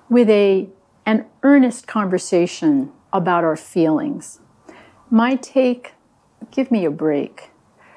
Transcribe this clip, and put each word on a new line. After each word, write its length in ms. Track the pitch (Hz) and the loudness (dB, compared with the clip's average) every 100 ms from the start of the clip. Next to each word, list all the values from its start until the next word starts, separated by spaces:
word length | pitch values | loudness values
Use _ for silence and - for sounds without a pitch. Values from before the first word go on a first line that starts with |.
| - | 0
with 200 | 240 220 | 2 4
a, 400 | 208 202 190 196 - _ _ 214 | 4 2 0 -4 -14 _ _ -2
an 200 | 214 - _ | -2 -4 _
earnest 420 | 269 285 254 226 - | 4 4 4 -2 -8
conversation 1040 | 220 190 180 - 175 175 - 160 139 135 - _ | -6 -2 -4 -2 -2 -2 -2 0 0 -4 -12 _
about 320 | - 170 175 | -4 0 0
our 140 | 165 151 | 0 -4
feelings. 840 | - 185 160 156 - - - - _ _ - - - _ _ | -6 -2 0 0 -4 -10 -14 -20 _ _ -20 -20 -20 _ _
My 240 | 226 247 262 | 0 2 -2
take, 600 | - 269 254 247 - _ _ _ _ _ - | -2 0 0 -2 -10 _ _ _ _ _ -10
give 220 | - 262 | -8 -2
me 140 | 226 160 | -2 -2
a 40 | |
break. 600 | 151 156 143 - - - _ _ _ _ | -2 -4 -2 -6 -14 -20 _ _ _ _